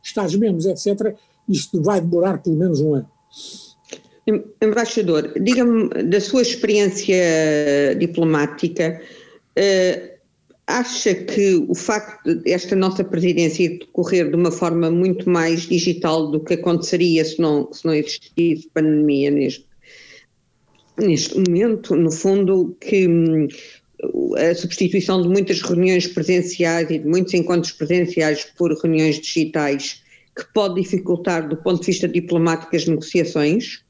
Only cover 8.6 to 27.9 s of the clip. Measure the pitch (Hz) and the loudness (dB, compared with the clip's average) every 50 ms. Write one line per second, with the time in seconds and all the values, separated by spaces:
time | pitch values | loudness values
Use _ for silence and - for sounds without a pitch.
8.6 | - 165 - - 131 127 - - - - - - - - - - _ _ _ - | -4 -4 -2 -2 -2 -2 -2 -8 -14 -20 -20 -20 -20 -20 -20 -20 _ _ _ 0
9.6 | 196 196 190 185 185 180 156 - - - - _ _ _ _ _ _ _ _ _ | 2 2 4 4 2 2 0 -2 -8 -16 -20 _ _ _ _ _ _ _ _ _
10.6 | _ - 170 247 240 - - - - 214 185 185 - - - 208 202 196 185 165 | _ -4 -2 -2 -2 -4 -6 -2 0 0 0 0 -4 -4 0 2 4 4 4 2
11.6 | - - 180 170 - - 214 208 214 - - - _ 151 165 165 165 175 180 180 | 2 0 -4 -4 -2 -4 -4 -4 -4 -10 -20 -8 _ -2 -2 -2 0 -2 -2 -2
12.6 | 180 - 202 190 190 190 190 196 185 185 - 165 175 175 165 170 170 156 156 - | -2 -2 0 0 0 0 0 -2 -4 -2 -2 0 0 2 2 2 2 0 2 0
13.6 | 180 160 175 - - _ _ - 170 - 196 180 160 147 151 170 175 165 160 - | -2 -2 -2 -8 -14 _ _ -4 -2 2 2 0 2 2 2 2 2 0 0 -2
14.6 | 180 170 165 170 165 160 165 175 180 190 175 185 - 185 180 170 165 165 165 165 | -2 -2 0 0 2 2 2 2 2 2 0 0 0 0 2 2 2 0 0 -2
15.6 | 170 - 180 170 170 185 165 170 - 160 156 165 156 147 147 151 156 - 180 165 | -2 -2 -2 0 0 0 -2 0 -2 0 0 0 0 -2 -2 -4 -2 -2 -4 -2
16.6 | 175 175 170 170 170 - 185 170 175 175 165 160 156 156 156 - 170 156 147 143 | 0 0 0 0 0 -2 0 0 2 2 4 2 2 0 0 0 0 2 2 0
17.6 | 143 - - - - 165 160 151 151 - - - - - _ - 170 170 151 160 | -2 -4 -10 -6 -4 -2 0 0 -2 -4 -8 -12 -14 -8 _ 0 2 2 0 -2
18.6 | - - _ 160 156 156 151 151 151 147 143 139 139 143 143 143 135 131 - - | -6 -6 _ 0 2 2 2 4 4 2 2 2 2 2 2 0 0 -2 -4 -8
19.6 | _ _ - - _ - - - - - - - _ _ _ _ _ _ _ _ | _ _ -20 -20 _ -20 -20 -20 -20 -20 -20 -20 _ _ _ _ _ _ _ _
20.6 | _ _ _ _ _ _ _ - 214 196 160 - - - - - 190 175 170 180 | _ _ _ _ _ _ _ -2 2 2 2 2 -2 -2 0 0 2 2 2 2
21.6 | 220 240 220 220 - - 185 151 170 160 156 160 - 196 196 202 196 185 196 185 | 2 2 0 -2 -2 -2 0 2 2 2 0 0 0 2 2 2 2 2 2 0
22.6 | 175 170 180 _ - - 208 196 185 175 170 170 165 165 160 156 151 - - - | 0 -2 -6 _ -4 0 2 2 4 4 4 4 2 2 2 2 0 -2 -4 -12
23.6 | - - - _ _ _ _ - - - - - 69 - - - 143 165 175 170 | -20 -20 -20 _ _ _ _ -8 -8 -6 -4 -2 -2 -2 0 0 2 2 0 0
24.6 | 175 170 - - 196 175 190 196 175 - 190 185 175 175 190 202 190 196 190 165 | -4 -8 -2 -2 0 0 2 0 0 2 0 2 2 2 2 2 2 0 -2 -2
25.6 | - - 180 170 185 185 185 180 175 - - 180 156 - 185 180 175 180 - - | -2 -2 0 2 2 4 2 2 0 -2 -4 -4 0 2 2 0 0 -2 -2 -2
26.6 | 175 165 165 170 165 156 165 151 - 151 170 185 185 180 185 175 160 175 175 170 | 0 0 0 0 -2 -2 -4 -2 0 0 2 2 0 2 0 0 0 2 0 0
27.6 | 170 - - - 156 147 | 0 -2 -6 -8 -2 0